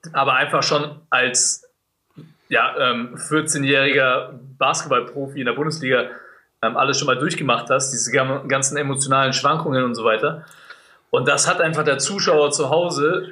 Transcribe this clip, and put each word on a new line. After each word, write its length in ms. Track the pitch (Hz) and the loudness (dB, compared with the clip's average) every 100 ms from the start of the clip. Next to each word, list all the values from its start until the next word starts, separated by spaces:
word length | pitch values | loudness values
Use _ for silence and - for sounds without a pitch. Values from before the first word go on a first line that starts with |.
| - | -6
aber 200 | 143 135 | -2 2
einfach 280 | 127 143 143 | 2 2 0
schon 400 | - 151 143 - _ | 2 0 -2 -10 _
als 580 | 127 127 123 - - _ _ _ _ _ - 160 _ _ | 0 2 0 0 -2 _ _ _ _ _ -20 -20 _ _
ja, 260 | 117 127 147 | 0 0 2
ähm, 380 | 131 117 120 - | 0 0 -6 -10
vierzehnjähriger 1160 | - 156 156 147 139 139 139 139 131 127 - - - - | -2 -2 0 -2 2 2 4 2 2 0 -4 -14 -20 -2
Basketballprofi 840 | 135 160 151 123 - 143 135 139 | -2 0 0 0 0 -8 -8 -4
in 60 | 127 | -4
der 60 | |
Bundesliga, 520 | 135 156 147 131 123 - - - - _ _ | -2 -4 -4 0 0 0 -8 -20 -20 _ _
ähm, 140 | 113 120 | -2 0
alles 220 | 135 135 | 0 0
schon 80 | 139 | 0
mal 120 | 127 | 0
durchgemacht 500 | 160 - 135 117 - | 0 -2 -2 -2 0
hast, 220 | 135 - | 0 0
diese 180 | 120 123 | -4 0
gam-, 380 | 131 131 139 139 | 0 0 -2 -2
ganzen 280 | 135 135 147 | 0 0 -2
emotionalen 560 | 139 135 131 135 135 | -4 -2 0 2 2
Schwankungen 520 | 127 143 156 160 131 | 0 0 0 0 0
und 100 | 127 | 0
so 100 | 117 | 0
weiter. 400 | 113 110 143 165 - - - - _ _ _ | 0 2 0 -4 -14 -20 -20 -20 _ _ _
Und 180 | - 131 | 0 2
das 200 | 143 - | 2 2
hat 120 | 180 | 2
einfach 240 | 165 156 | 0 2
der 140 | 151 135 | 0 0
Zuschauer 520 | - 196 - 156 147 | -2 -2 2 4 4
zu 200 | 143 143 | 0 0
Hause 580 | 156 175 139 147 185 - | 2 0 0 0 0 -6